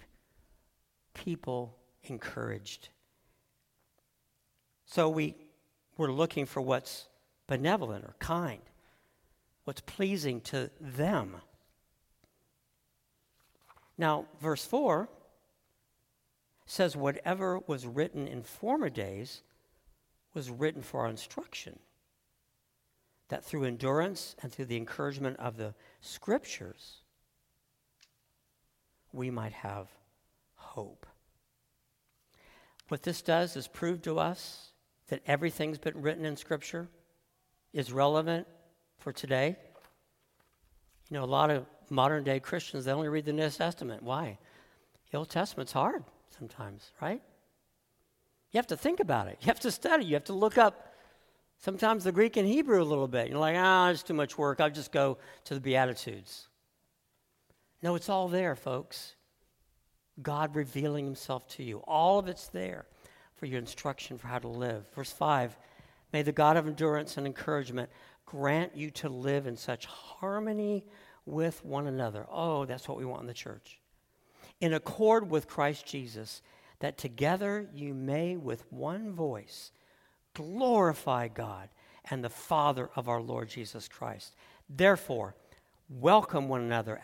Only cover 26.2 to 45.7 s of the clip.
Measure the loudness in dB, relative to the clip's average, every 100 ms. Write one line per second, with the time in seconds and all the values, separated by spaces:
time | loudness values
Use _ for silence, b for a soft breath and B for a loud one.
26.2 | -2 -2 -2 -10 -12 -16 -20 -20 _ _
27.2 | _ _ _ _ _ _ _ _ _ _
28.2 | _ _ _ _ _ _ _ _ _ -8
29.2 | -6 -4 -6 -8 -8 -8 -12 -18 _ _
30.2 | _ _ _ _ -16 -12 -12 -16 -20 _
31.2 | _ _ _ _ _ _ _ _ _ _
32.2 | _ b b b b b _ -4 -4 -4
33.2 | 2 4 2 -2 -10 -4 -2 -2 -2 0
34.2 | 0 -2 -10 -16 -20 _ _ _ -8 -6
35.2 | 0 2 0 -2 -4 -2 -4 -2 -2 -2
36.2 | -4 -6 -4 -6 -4 -8 -10 -16 _ _
37.2 | _ _ _ _ _ -6 -2 4 4 4
38.2 | 2 -2 -4 -14 _ _ _ _ -12 -10
39.2 | 0 2 2 0 -10 -20 -20 _ _ _
40.2 | _ _ _ _ _ _ _ _ _ -4
41.2 | 2 6 6 4 -2 -14 0 4 6 4
42.2 | 2 0 0 -4 -4 -4 -2 0 0 0
43.2 | 0 0 0 0 -2 -2 -8 -6 -4 -2
44.2 | -2 -8 b b b b b _ _ -6
45.2 | -2 -2 -2 -4 -4